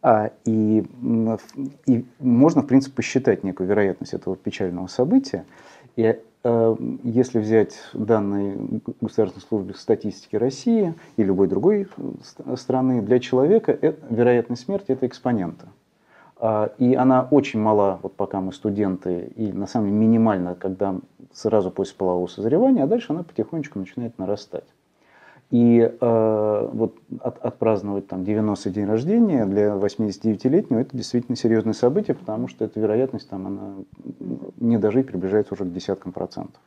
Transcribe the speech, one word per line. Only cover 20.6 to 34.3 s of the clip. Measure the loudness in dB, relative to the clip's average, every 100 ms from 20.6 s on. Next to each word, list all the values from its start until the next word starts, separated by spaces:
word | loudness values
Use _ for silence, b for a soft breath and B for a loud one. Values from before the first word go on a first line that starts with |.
| -6 -2 -4 -4 -10 _ -20
сразу | -6 2 2 0
после | -2 -6 -2
полового | -2 0 -2
созревания, | -4 0 2 4 4
а | 2
дальше | 0 -2
она | -8
потихонечку | -6 -6 -6 -6 -8 -10
начинает | -10 -8 -10 -8
нарастать. | -6 -6 -6 -14 -16 _ _ _ b b b b _
И, | 4 6 6 4 2
э, | 0 2 2 2 0 0 -2
вот | -4 -4 -4 _ -10
от-, | -10 -6
отпраздновать | -8 -2 0 0 -2 -8 -6
там | -8
девяностый | -2 0 0 -2 -4
день | -4 -2
рождения | -2 0 2 2 2 0
для | 2 0 0
восьмидесятидевятилетнего — | -4 -2 -4 -2 -2 0 2 0 2 -2
это | -2 -6
действительно | -4 -4 -2 -2
серьезное | 2 2 2
событие, | 0 0 0 -2
потому | -6 -6 -8 -8
что | -6
эта | -6 -2
вероятность | 0 0 0 -4 -12
там, | -12 -10
она, | -10 -12 -16 -18 -18 -16 -14
м, | -10